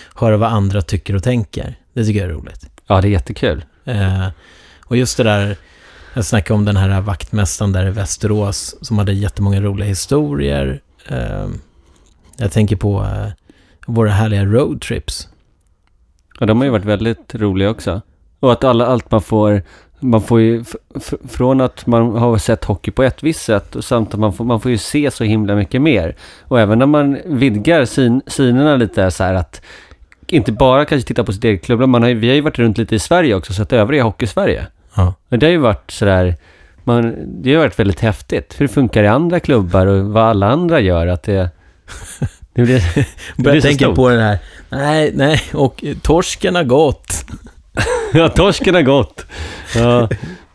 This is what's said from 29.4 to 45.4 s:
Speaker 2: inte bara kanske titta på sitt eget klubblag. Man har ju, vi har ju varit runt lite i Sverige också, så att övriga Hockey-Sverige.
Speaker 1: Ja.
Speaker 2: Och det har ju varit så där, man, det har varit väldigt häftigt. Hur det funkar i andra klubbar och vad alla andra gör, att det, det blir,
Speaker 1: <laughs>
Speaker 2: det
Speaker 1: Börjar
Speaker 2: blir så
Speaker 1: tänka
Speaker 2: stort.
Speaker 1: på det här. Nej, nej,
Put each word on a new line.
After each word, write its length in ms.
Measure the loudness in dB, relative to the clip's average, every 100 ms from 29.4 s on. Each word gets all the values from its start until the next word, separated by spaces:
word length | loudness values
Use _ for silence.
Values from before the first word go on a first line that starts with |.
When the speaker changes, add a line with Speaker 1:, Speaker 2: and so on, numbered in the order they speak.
| -4 -10 -20 -20 -20 -20 -20 _ -2
Speaker 2:
inte 220 | 0 0
bara 340 | 2 4 4 2
kanske 220 | -2 -2
titta 160 | -4
på 100 | -4
sitt 100 | -2
eget 200 | 0 0
klubblag. 260 | 0 0 4
Man 120 | 4
har 80 | 2
ju, 60 | 2
vi 120 | 2
har 80 | 2
ju 60 |
varit 180 | 0 0
runt 180 | 0 0
lite 180 | -2 -2
i 40 |
Sverige 360 | 0 2 2 0
också, 180 | -2
så 80 | -6
att 120 | 0
övriga 300 | 2 2 2
Hockey-Sverige. 640 | 0 -2 -4 -2 -2 -2 -6 _ _ 0
Speaker 1:
Ja. 180 | 0 -2 _
Speaker 2:
Och 100 | 0
det 60 | 2
har 60 |
ju 60 | 4
varit 340 | 2 0 -6
så 140 | -2 2
där, 300 | 2 2 -2 _ _ -20 -10
man, 320 | -2 0 0 -4 -10 -6
det 100 | 0
har 80 | 2
varit 180 | 2 0
väldigt 200 | -2 0
häftigt. 560 | -2 -2 -4 -6 -6 -4
Hur 100 | -2
det 60 |
funkar 300 | 0 0 2
i 40 | 4
andra 320 | 2 0 -2
klubbar 460 | 0 0 2 2 4
och 200 | 2 2
vad 180 | 2
alla 240 | 2 2 2
andra 300 | 2 2 2
gör, 280 | 2 2 0
att 160 | -2
det, 260 | -2 -2 -2 -6 _ _ -20 -18 -18 -8 -8 -8 -8
det 80 | 0
blir, 220 | 2 2 2 0
Speaker 1:
<laughs> 0 |
Speaker 2:
det 480 | -4 -6 -12 -2
Speaker 1:
Börjar 80 | 2
Speaker 2:
blir 80 | 4
så 60 | 2
Speaker 1:
tänka 180 | 2 2
Speaker 2:
stort. 100 | 2
Speaker 1:
på 140 | 2
det 120 | 4
här. 160 | 2 -2 -6 -20 -12
Nej, 420 | -6 -2 0 0 0
nej, 260 | 0 0